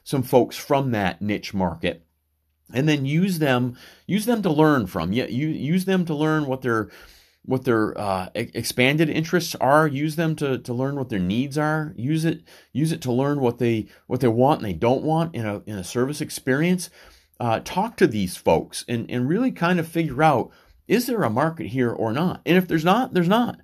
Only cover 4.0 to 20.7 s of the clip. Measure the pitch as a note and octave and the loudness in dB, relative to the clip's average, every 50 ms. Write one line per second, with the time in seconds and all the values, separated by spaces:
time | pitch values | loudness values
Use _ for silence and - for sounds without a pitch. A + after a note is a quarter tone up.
4 | _ - E3 A3 G#3 A#3 A#3+ A3 F#3+ F3+ D3+ D3 D#3 D#3 D3 C3 G#2 F#2 - F#2+ | _ -4 -2 -2 0 0 0 0 2 0 2 4 4 4 4 4 0 -2 -4 -4
5 | D#2+ F2+ G2 B2 B2 - - B2 D3+ D#3 D3+ - - C#3 E3+ F#3+ F#3 F#3+ F#3+ F#3 | -2 -2 0 -2 -2 -2 -4 -4 -2 -2 -4 -4 -2 -2 0 0 0 0 0 0
6 | F3 E3+ D#3 C#3+ D3+ D#3 D#3 D#3 D3 C3+ C3 C3 C3 B2+ A#2 A2 G#2 F#2+ - - | 0 0 -2 0 0 2 2 2 0 0 -4 -2 0 0 0 0 -2 -4 -8 -20
7 | - - - - _ _ _ _ - - B2+ C3 C3 C3+ A#2 A2 G#2+ G2+ - - | -20 -20 -20 -20 _ _ _ _ -6 -4 -2 -2 2 2 2 2 2 0 -2 -4
8 | G#2 G2+ F#2+ F#2 F#2 - - - A#2+ B2 - - A#2+ - - - B2 C3 D3 D#3 | -4 -2 -2 -2 -4 -6 -6 -8 -8 -6 -6 -8 -6 -6 0 2 2 2 4 2
9 | E3 D#3 - C#3+ D#3+ E3 - F3+ E3+ - - - - B2+ C#3+ D3+ D#3+ D3+ B2+ C#3 | 0 0 0 -2 -4 0 0 -2 -2 -2 -6 -2 2 4 6 6 4 4 0 -2
10 | D3 D#3+ D3+ E3 E3 D#3+ D#3 D3+ D3+ C#3 C3 A#2+ - - A#2+ A#2+ C3 C#3 C#3+ C#3+ | -4 -4 -2 -2 -2 -2 -2 -2 -2 -2 -2 -2 -4 -6 -4 -4 -2 -4 -4 -4
11 | C3 A#2+ A2+ G2 F2+ F2+ G2+ A#2+ C3+ C#3 C3 D3+ D3+ D3+ D#3 D#3 D#3 D3 - - | -6 -4 -2 -2 0 0 0 0 -2 -2 -2 -2 0 0 0 -2 -4 -6 -8 -8
12 | A#2 C#3 D#3+ D#3+ D#3+ E3 E3 E3 - _ - - - _ - A#2+ D3+ D#3+ E3 E3 | -4 -2 -2 0 0 0 -2 -2 -8 _ -20 -20 -20 _ -4 -2 -2 0 -2 -4
13 | - B2+ A#2+ B2 C#3 C#3 D3 C#3+ C3 A#2 A#2 - B2 A#2+ A#2 A2 G2+ - - - | -2 -2 0 0 2 0 0 2 2 0 0 2 0 0 0 0 -2 -6 -12 -20
14 | _ - B2 B2+ C3+ A#2+ A2 A#2 B2+ C#3 D#3+ - - G#2 F2 D#2 A2+ A#2 C3 C3 | _ -6 -4 0 2 2 4 4 4 4 4 2 0 -6 -4 0 2 2 2 2
15 | F2 D3 D#3 D#3+ E3 E3 E3 A#2 A2 G#2+ G2+ G2+ - - G#2+ G2 F2 - - B2 | 0 0 0 0 0 -2 -4 -6 -6 -4 -6 -6 -8 -10 -10 -10 -8 -6 -2 -2
16 | B2 C3+ D3 - D#3 G2 - - - C3+ B2+ C#3 D#3+ F3 F#3 F3+ F3 - _ - | -2 -2 -2 -6 -8 -8 -10 -8 -2 0 0 2 2 2 2 0 -2 -8 _ -20
17 | - - - _ _ _ _ - A#2 A#2 A2+ - - - - F3+ G#3 A#3 - - | -20 -20 -20 _ _ _ _ -6 -2 -2 -2 -2 -2 -4 -4 -4 -4 -2 2 2
18 | G3 D3+ A2 G#2 G2 F2+ - - - G2 E2+ D#2 - - - - - - A#2 A#2 | 2 4 4 2 -2 -2 -4 -2 2 4 4 4 2 -2 -10 -12 -8 -4 -4 -4
19 | A2 - - B2 B2 C3+ E3+ G#3+ C4 C4 F3+ - F3 E3+ F3+ F3 E3 E3 - E3 | -4 -4 -4 -2 0 0 0 0 0 -2 -2 0 0 0 2 0 -2 -2 -2 -2
20 | E3 D#3 B2 B2+ D#3 D#3+ C#3+ A2+ F#2 - - - _ _ | -2 -2 0 2 4 4 4 2 0 -4 -8 -20 _ _